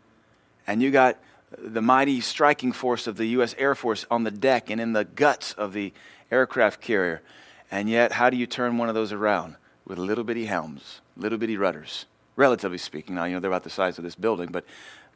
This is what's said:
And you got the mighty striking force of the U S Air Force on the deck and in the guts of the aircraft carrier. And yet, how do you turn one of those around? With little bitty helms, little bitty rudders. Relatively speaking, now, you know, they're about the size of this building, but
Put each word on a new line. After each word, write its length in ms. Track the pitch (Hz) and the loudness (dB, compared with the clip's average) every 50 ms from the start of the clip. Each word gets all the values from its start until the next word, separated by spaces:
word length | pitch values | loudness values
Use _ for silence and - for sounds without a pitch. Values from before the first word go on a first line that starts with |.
| _ _ _ _ _ _ _ _ _ _ _ _ _ | _ _ _ _ _ _ _ _ _ _ _ _ _
And 160 | 101 104 113 131 | -4 0 0 2
you 80 | 139 | 4
got 260 | 135 135 131 127 - - _ _ _ _ _ _ - | 6 6 6 6 4 0 _ _ _ _ _ _ -18
the 240 | - - 107 110 113 | -16 -14 -6 -4 0
mighty 400 | 110 123 131 135 139 143 135 120 | 4 4 4 4 4 2 0 -2
striking 520 | 113 - - - 151 147 147 - 127 123 113 | -2 -4 0 4 4 4 4 4 0 -2 -2
force 340 | - 131 123 120 113 - | -2 -2 -2 -2 -2 -4
of 100 | 117 101 | -6 -4
the 80 | 90 117 113 | -4 -2 0
U 120 | 120 127 | 2 2
S 140 | 120 113 - | 2 0 0
Air 160 | - 135 139 135 | 0 0 0 0
Force 320 | - - 117 107 98 - - | 0 -2 -2 -2 -2 -2 -2
on 120 | 117 117 113 | -2 -2 0
the 60 | 110 | -2
deck 400 | 104 104 127 131 127 117 - - | -2 0 2 2 2 2 0 -4
and 100 | 107 113 | -6 -4
in 140 | 117 113 110 | -4 0 0
the 100 | 107 101 | 0 0
guts 500 | - 92 - 147 143 123 - - - - | -2 0 2 2 2 2 2 -4 -10 -6
of 200 | 101 104 98 95 | -6 -6 -6 -4
the 200 | 104 101 90 - - - - - - _ _ | -6 -6 -6 -8 -14 -20 -20 -20 -20 _ _
aircraft 500 | 117 127 127 123 - 127 113 101 - - | 2 2 2 2 2 2 2 2 2 -2
carrier. 440 | - - 113 95 90 85 82 78 - - - - - - - - _ _ | -4 -2 0 2 2 0 -2 -4 -8 -16 -20 -20 -20 -20 -20 -20 _ _
And 180 | 98 98 101 110 | -6 -4 -2 0
yet, 220 | 113 120 120 117 | 2 4 4 2
how 180 | - 120 120 127 | 4 2 2 2
do 80 | 127 | 2
you 80 | 123 120 | 2 -2
turn 320 | - - 131 123 120 120 | -4 -4 -4 -2 -2 -2
one 100 | 120 117 | -2 -2
of 60 | 113 110 | -2 -2
those 180 | 110 110 98 | -2 -2 -2
around? 440 | 104 101 107 104 101 87 85 85 76 - _ _ _ _ _ | -4 -2 0 2 2 0 -2 -6 -12 -20 _ _ _ _ _
With 140 | - 95 | -12 -8
little 260 | 87 92 98 107 120 110 | -6 -4 -2 -2 -2 -2
bitty 220 | 113 113 117 110 | -4 -4 -4 -4
helms, 560 | 104 98 85 78 78 71 67 - - - - _ _ _ | -4 -4 -4 -4 -6 -12 -16 -18 -20 -20 -20 _ _ _
little 220 | - 98 107 113 107 | -8 -4 -4 -2 -2
bitty 180 | 113 110 110 | -2 -4 -2
rudders. 480 | 95 98 90 78 78 78 - - - - - _ _ _ _ _ | 0 0 0 0 -2 -8 -12 -14 -14 -14 -16 _ _ _ _ _
Relatively 420 | 127 143 131 120 98 - 92 87 | 4 4 4 4 2 0 -4 -6
speaking, 380 | 87 - - - 78 - - 92 | -6 -8 -10 -10 -12 -10 -8 -6
now, 80 | 87 85 | -4 -4
you 100 | 90 90 | -4 -4
know, 60 | 90 | -4
they're 100 | 92 95 | -2 -2
about 140 | 92 90 - | -2 -2 -4
the 80 | - | -6
size 260 | - 101 95 90 87 | -4 -2 -2 -2 -2
of 60 | - 85 | -4 -10
this 100 | 87 - | -12 -10
building, 360 | - 104 113 107 87 87 85 | -4 -2 -2 -2 -2 -4 -6
but 120 | 87 87 - - - - - - - - - _ _ | -8 -8 -10 -10 -16 -20 -20 -20 -20 -20 -20 _ _